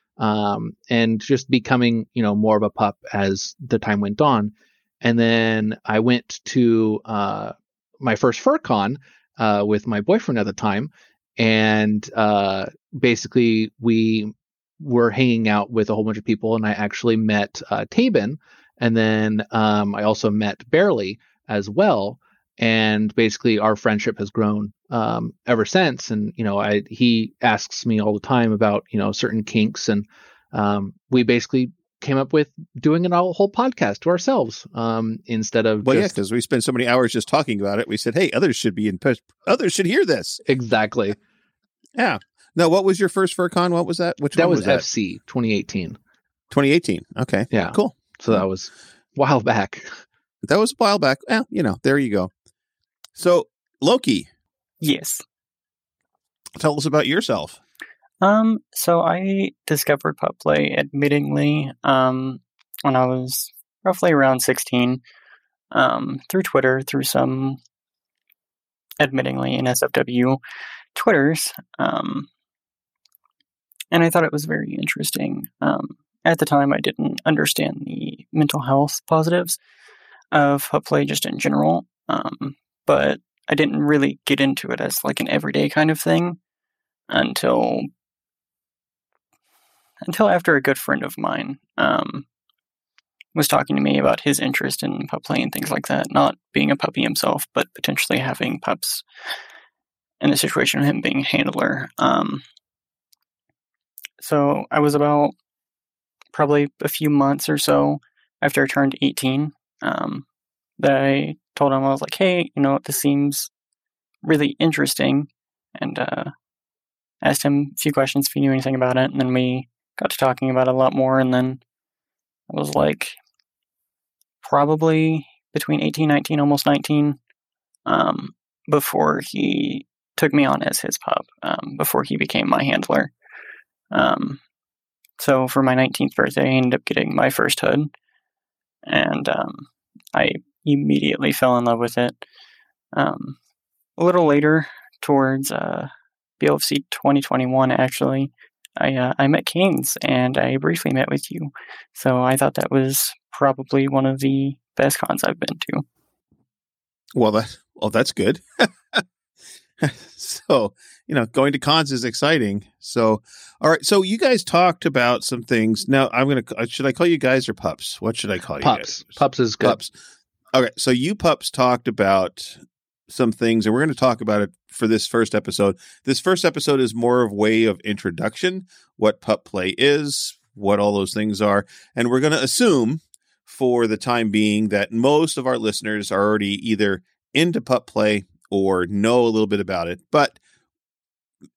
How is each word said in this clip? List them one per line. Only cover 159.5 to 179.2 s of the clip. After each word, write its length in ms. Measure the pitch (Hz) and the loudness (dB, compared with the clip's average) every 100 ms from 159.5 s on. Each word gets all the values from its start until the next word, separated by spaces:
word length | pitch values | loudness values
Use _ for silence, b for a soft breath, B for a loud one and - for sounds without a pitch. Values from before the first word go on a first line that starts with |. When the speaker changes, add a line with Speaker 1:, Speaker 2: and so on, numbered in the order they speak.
| B B - 143 - - - | B B -4 -4 -4 -14 -16
Speaker 2:
So, 560 | - - - 143 104 b b b - | -14 -8 0 0 0 b b b -4
you 80 | - | -2
know, 100 | 110 | 0
going 280 | 135 139 | 2 0
to 60 | 131 | 2
cons 340 | 143 160 143 | 2 2 2
is 100 | 131 | -2
exciting. 640 | 123 - 143 160 107 101 - _ | -4 -2 0 2 0 -4 -8 _
So, 420 | - 120 110 107 B B B - | -6 2 2 2 B B B -2
all 80 | 151 | 0
right. 160 | 165 - | 2 2
So 160 | 202 | 2
you 160 | 190 220 | 2 0
guys 260 | 294 233 | 2 0
talked 420 | - 170 180 165 165 | 0 2 2 2 -2
about 380 | 131 120 123 | 2 2 0
some 180 | - 120 | -2 -6
things. 460 | 117 120 110 110 - | -2 0 2 0 0
Now, 220 | 135 135 | 2 2
I'm 160 | 123 135 | 0 0
gonna, 160 | 135 110 - | 0 -4 -6
uh, 80 | 117 | -6
should 200 | - 135 | -2 -2
I 60 | |
call 160 | 131 175 | 2 2
you 100 | 160 | 2
guys 300 | 127 131 127 | 2 0 -2
or 60 | |
pups? 480 | 95 - - - - | -4 -6 -6 -10 -6
What 160 | 107 113 | -6 -4
should 120 | 101 | -4
I 100 | 92 | -6
call 180 | - 71 | -6 -2
you 60 | |
Speaker 1:
Pups. 400 | 139 113 - - | 0 0 -4 -14
Speaker 2:
guys? 120 | - - | -10 -2
Speaker 1:
Pups 240 | 139 - | 0 2
is 160 | 117 - | -2 0
good. 120 | 110 | -2
Speaker 2:
Pups. 240 | 110 - B B B _ _ _ | -4 -8 B B B _ _ _
Okay. 180 | 131 120 - | 0 0 0
So 140 | - | 0
you 240 | 123 151 214 | 0 0 0
pups 340 | 170 147 - | 0 0 -2
talked 380 | - 127 123 123 | 0 2 2 -2
about 680 | 110 98 98 90 - - - - _ _ _ _ | 0 2 2 2 -6 -16 -18 -20 _ _ _ _
some 240 | - 117 | 0 0
things, 340 | 113 117 113 107 | 2 0 2 2
and 80 | |
we're 60 | 120 | 2
gonna 140 | 156 | 0
talk 260 | 131 131 113 | 2 0 0
about 220 | 110 104 | 0 0
it 100 | 101 _ _ | -2 _ _
for 180 | - 110 | -2 0
this 220 | 110 - | 0 0
first 260 | 117 110 | 0 0
episode. 440 | 104 - - 101 90 B B | -2 -2 0 0 0 B B
This 160 | - 131 | -4 -2
first 240 | 185 180 | 0 0
episode 380 | 175 - 147 139 | 0 0 0 2
is 120 | 127 | 2
more 280 | 113 120 123 | 0 2 2
of 100 | 117 | 2
way 320 | 101 107 113 | 2 2 4
of 160 | 113 95 | 2 0
introduction, 840 | 107 101 92 85 107 - 180 190 185 b b - | -6 -6 -6 -4 -6 -4 -4 -4 -10 b b -2
what 240 | 107 - | 0 0